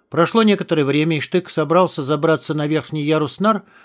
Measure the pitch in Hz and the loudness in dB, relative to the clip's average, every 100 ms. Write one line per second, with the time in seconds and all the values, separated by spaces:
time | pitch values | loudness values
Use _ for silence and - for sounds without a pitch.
0 | _ 139 170 226 220 190 - 156 139 147 | _ 0 0 2 2 2 0 0 0 0
1 | 156 156 - 180 180 - 151 170 180 - | 0 -2 -2 -4 -2 -4 0 2 2 0
2 | 135 151 160 156 - 151 147 156 - 156 | -4 0 0 0 -2 -4 -2 -2 -4 -6
3 | 147 156 151 - 208 202 - _ | 0 0 -2 0 0 0 -4 _